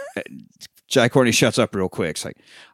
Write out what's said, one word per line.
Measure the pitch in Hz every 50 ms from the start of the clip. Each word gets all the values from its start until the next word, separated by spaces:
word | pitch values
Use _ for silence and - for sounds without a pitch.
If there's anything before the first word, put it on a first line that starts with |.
| 554 640 - - - - 67 - - _ _ _ - - _ _ _ -
Jai | - 135 117 117
Courtney | - 139 127 117
shuts | 107 - 143 113 - 131
up | 110 - -
real | 98 92 90
quick. | - - 92 78
It's | 76 - -
like, | - - _ _ _ - - - -